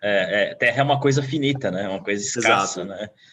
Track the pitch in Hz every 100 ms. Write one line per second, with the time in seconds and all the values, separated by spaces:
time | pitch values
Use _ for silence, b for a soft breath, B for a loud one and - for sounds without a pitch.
0 | 104 98 92 101 98 - 120 113 139 139
1 | 139 135 139 156 139 135 101 92 101 95
2 | 98 101 101 120 113 110 95 90 92 95
3 | 107 b b